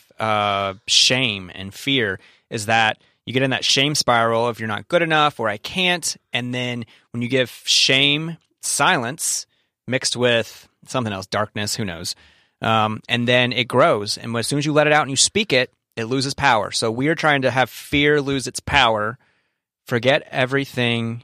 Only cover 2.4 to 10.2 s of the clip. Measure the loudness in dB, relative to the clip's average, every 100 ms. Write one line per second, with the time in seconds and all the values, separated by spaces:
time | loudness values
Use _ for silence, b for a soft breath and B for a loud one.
2.4 | b -6 0 2 2 0 _ _ -4 -2
3.4 | 0 0 0 2 2 0 2 2 4 2
4.4 | 0 -4 -6 -6 -2 0 2 2 2 0
5.4 | -4 -4 -6 -2 0 0 -4 -8 _ -6
6.4 | -4 -4 -4 -6 -10 b b -6 -2 0
7.4 | 0 -4 -2 2 4 4 4 2 -4 -10
8.4 | _ _ -4 2 2 2 0 -6 -6 -6
9.4 | -8 _ _ _ -4 -2 -2 0